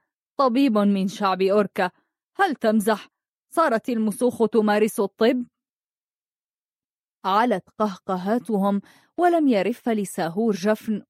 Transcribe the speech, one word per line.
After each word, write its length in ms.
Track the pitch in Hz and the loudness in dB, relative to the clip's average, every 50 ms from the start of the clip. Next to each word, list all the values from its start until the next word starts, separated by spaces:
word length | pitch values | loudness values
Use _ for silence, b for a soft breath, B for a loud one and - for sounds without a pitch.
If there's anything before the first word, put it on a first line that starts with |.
| _ _ _ _ _ _ _ - | _ _ _ _ _ _ _ -2
طبيب 380 | 277 262 226 262 277 277 214 | 0 0 2 2 2 2 2
من 300 | 208 202 202 202 196 190 | 2 2 2 0 0 -2
شعب 340 | 202 - - 208 196 185 185 | -4 -4 -2 -2 -2 0 0
أوركا، 500 | 190 190 190 214 208 - - - 190 180 - _ _ _ _ _ _ _ _ | 0 2 2 2 0 0 -2 -4 -4 -4 -4 _ _ _ _ _ _ _ _
هل 200 | - 392 381 277 | -2 -2 -2 -2
تمزح؟ 540 | - - 226 214 226 196 220 214 202 - - _ _ _ _ _ _ _ _ - | -2 -2 0 0 0 2 0 -2 -2 -4 -14 _ _ _ _ _ _ _ _ -2
صارت 360 | - 330 302 233 220 - - | 0 0 2 0 -2 -2 -4
المسوخ 580 | 247 226 220 214 196 - 247 247 247 - 226 | -4 -2 -2 -4 -4 -2 -2 -2 0 0 -2
تمارس 520 | 208 - 233 214 208 208 214 214 220 - - | 0 2 2 2 2 2 2 0 0 0 -2
الطب؟ 460 | 202 190 _ - 226 226 285 254 240 - _ _ _ _ _ _ _ _ _ _ _ _ _ _ _ _ _ _ _ _ _ _ _ _ _ _ _ _ _ _ _ _ _ _ - | -4 -4 _ 0 2 2 2 0 -2 -8 _ _ _ _ _ _ _ _ _ _ _ _ _ _ _ _ _ _ _ _ _ _ _ _ _ _ _ _ _ _ _ _ _ _ -4
علت 440 | 196 190 208 233 247 214 185 - _ | 0 2 2 2 2 0 -2 -4 _
قهقهاتهم 1120 | _ - 214 214 185 - _ - 190 180 180 196 220 247 247 - 226 196 196 202 202 202 b b b b b b b | _ -2 -2 -2 -2 -6 _ -6 -4 -4 -2 -2 -2 -2 -2 -2 -2 0 0 0 0 -2 b b b b b b b
ولم 300 | - 339 349 339 339 311 | 0 0 2 2 2 2
يرف 420 | 269 240 196 180 196 240 - - 247 | 2 2 2 0 -2 -4 -4 -4 -4
لساهور 640 | 226 214 202 185 - - 175 151 160 196 226 233 208 | -2 -2 -4 -6 -6 -6 -6 -4 -2 -2 -2 -2 -2
جفن 500 | - 170 214 214 220 - 220 214 196 - | 0 0 -2 -2 -2 -2 -6 -6 -6 -6